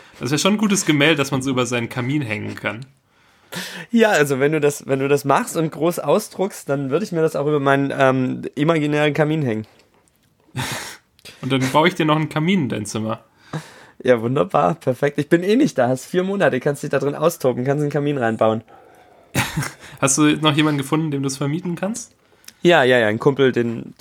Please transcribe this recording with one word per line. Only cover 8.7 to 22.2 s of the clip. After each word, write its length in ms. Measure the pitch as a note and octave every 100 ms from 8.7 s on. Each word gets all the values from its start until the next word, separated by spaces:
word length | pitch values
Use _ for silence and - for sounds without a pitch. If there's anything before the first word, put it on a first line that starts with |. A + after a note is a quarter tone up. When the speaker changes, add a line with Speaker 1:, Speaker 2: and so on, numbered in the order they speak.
| E3 D3 D3 D3+
Speaker 2:
Kamin 260 | D3 D3+ D#3
hängen. 240 | C3 G#2+ G#2+ _ _ _ _ _ _ _ _
Speaker 1:
<laughs> 840 | - - - - - _ _ - -
Und 100 | C3
dann 160 | C3+ B2+
baue 160 | D3 E3+
ich 60 |
dir 100 | F3
noch 120 | D#3 D3+
einen 120 | D3+
Kamin 360 | D#3 D#3+ G3
in 40 | A#2+
dein 180 | A2 G#2
Zimmer. 380 | A2+ A2 A2+ _ _ - D#3 - - - _
Speaker 2:
Ja, 160 | - A#2+
wunderbar, 540 | A#2 C3+ F#3 D3+ D#3+
perfekt. 440 | E3 - B2 C#3+ -
Ich 100 | C#3+
bin 160 | E3+
eh 100 | F#3
nicht 240 | A3+ C4+ -
da, 80 | A#2+
hast 180 | B2+ -
vier 180 | F3+
Monate, 340 | F#3 G3+ D3+ B2+
kannst 240 | D3 C#3+
dich 80 | D3
da 80 | C#3
drin 160 | C3+
austoben, 500 | C#3+ D#3+ - C3 A#2+
kannst 180 | B2+ C#3+
einen 80 | D3
Kamin 260 | D3 C#3+ C#3+
reinbauen. 460 | A2+ A2+ A2 A2 - - - - _ _ _
Speaker 1:
<laughs> 680 | - - - C3 - - -
Hast 180 | C#3 D3+
du 40 | D3+ D3+
noch 180 | D3+ D3
jemanden 220 | D3+ D3
gefunden, 340 | C3+ D#3 D#3+
dem 100 | C#3
du 60 | C#3
es 80 | C3+
vermieten 400 | C#3+ D#3+ F3+ E3+
kannst? 360 | F#3+ A#3 - _